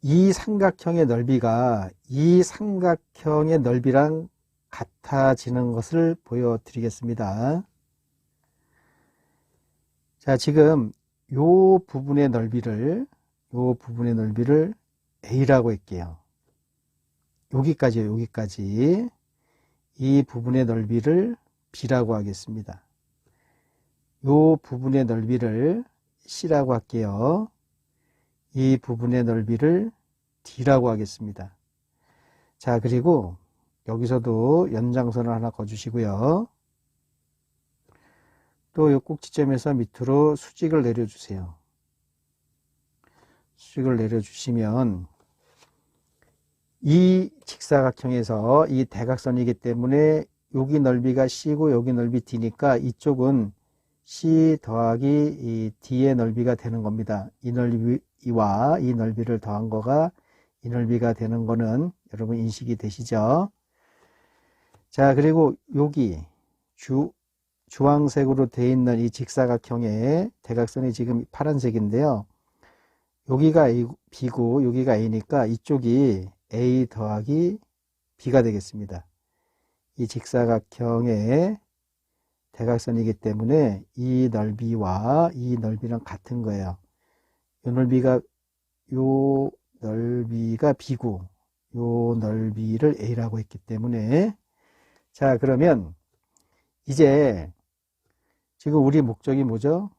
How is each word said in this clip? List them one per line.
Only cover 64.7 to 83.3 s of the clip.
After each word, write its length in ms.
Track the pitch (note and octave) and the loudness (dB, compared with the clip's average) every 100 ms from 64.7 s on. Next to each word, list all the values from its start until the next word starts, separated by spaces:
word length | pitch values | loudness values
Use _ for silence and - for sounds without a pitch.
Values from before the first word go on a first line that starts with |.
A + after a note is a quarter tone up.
| _ _ | _ _
자, 260 | - C#3 C3+ | 2 4 4
그리고 400 | D3+ D#3+ D3+ - _ C#3+ | 4 4 2 0 _ -2
여기 500 | D3 D3 A#2 D#2+ D#2+ _ _ _ _ _ | 0 0 -2 -2 -12 _ _ _ _ _
주-, 380 | - C3 E3 _ _ _ _ _ _ | -4 -2 -2 _ _ _ _ _ _
주황색으로 800 | - C#3 D3 D3 C#3+ C3+ C3+ C3 | 0 2 2 2 0 0 0 0
돼 220 | - B2 | 0 0
있는 300 | C3 B2 A#2 | 2 2 0
이 100 | A#2+ | -2
직사각형의 1200 | - B2 - B2+ A#2+ - A#2+ A#2 G#2+ B2 D#3+ G#3 _ | -4 -8 -2 0 0 -4 -4 -4 -2 0 -2 -2 _
대각선이 500 | - A#2+ A#2 - B2+ | -8 -4 -4 -2 -6
지금 340 | A2+ A#2+ A#2+ A#2+ | -4 -4 -4 -6
파란색인데요. 920 | - D3 C#3+ B2 A2+ G#2 A2+ D3 A#2+ - _ _ _ _ _ _ _ _ _ - | -6 -2 -2 -2 -2 -2 0 0 -2 -6 _ _ _ _ _ _ _ _ _ -4
여기가 400 | C3 D#3 D#3+ C#3+ | 2 4 6 4
A, 160 | A#2+ A#2 - _ | 2 -2 -8 _
B고 560 | - B2 A#2+ A#2 C3 B2+ | -8 -8 -2 0 2 0
여기가 320 | A#2+ C3 G#2+ | 0 0 0
A니까 480 | A2+ A2 - C#3+ A2+ | 0 -2 -2 -2 0
이쪽이 840 | A2+ - C#3+ A#2+ B2 C#3 F#2+ F#2 _ _ | -4 -2 -2 2 2 2 0 -6 _ _
A 340 | A2 B2 B2+ B2 | -2 0 0 0
더하기 720 | A2+ G#2+ G#2+ G#2+ D3 F3 G#3+ _ _ _ _ _ _ | -4 -6 -4 -2 0 0 -4 _ _ _ _ _ _
B가 240 | - C3 | 0 2
되겠습니다. 640 | A#2 G#2 - G#2+ G2 F2+ - _ _ _ _ _ _ _ _ - | 2 -2 -8 -14 -12 -14 -18 _ _ _ _ _ _ _ _ -10
이 120 | A#2 | -8
직사각형의 1500 | A#2+ - B2+ A#2 A2+ - - A#2+ A#2 A#2+ G#2+ G#2+ C#3 F#3 G#3+ _ _ _ _ _ _ _ _ _ | -8 -4 0 2 0 -2 -6 -2 0 0 0 2 2 2 -2 _ _ _ _ _ _ _ _ _
대각선이기 640 | - A#2 A#2 - A#2 A2+ | -6 -2 -2 -2 -2 -2
때문에 680 | G#2 A2 | -2 -4